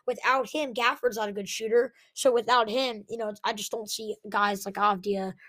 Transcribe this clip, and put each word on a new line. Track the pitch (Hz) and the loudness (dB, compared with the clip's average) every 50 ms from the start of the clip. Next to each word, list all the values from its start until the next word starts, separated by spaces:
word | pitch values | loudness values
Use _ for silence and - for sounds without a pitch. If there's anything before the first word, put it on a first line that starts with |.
| _ | _
Without | - 247 - - 226 262 269 247 208 | -4 -4 0 2 2 2 2 0 0
him, | - 302 302 262 | -2 -2 -2 -2
Gafford's | 233 247 233 240 285 - - 247 208 | -2 2 2 2 2 2 0 -2 0
not | 226 214 208 | 0 -2 -4
a | |
good | 202 208 196 190 | -4 -6 -8 -6
shooter. | - - 220 220 220 240 247 247 - _ _ _ _ | -6 -6 -2 2 4 4 4 2 -4 _ _ _ _
So | - - 269 | 2 2 4
without | 240 233 220 220 247 247 226 214 | 4 4 4 4 4 4 4 2
him, | 208 254 269 254 226 214 214 - | 0 0 0 -2 -4 -6 -10 -10
you | 233 | -8
know, | 233 226 214 208 - - | -6 -6 -6 -6 -4 -4
I | 208 | -4
just | 233 214 196 - | -2 -2 -6 -6
don't | - 226 220 208 | -6 -8 -6 -8
see | - - 220 214 214 - - 208 | -8 -6 -6 -8 -8 -8 -8 -4
guys | 196 208 208 208 202 190 - | 0 2 2 2 0 -2 -4
like | 202 196 | -8 -2
Avdija | 196 208 208 202 185 185 202 196 196 190 190 185 - - | 2 2 2 2 2 0 -2 -2 -2 -2 -4 -6 -10 -16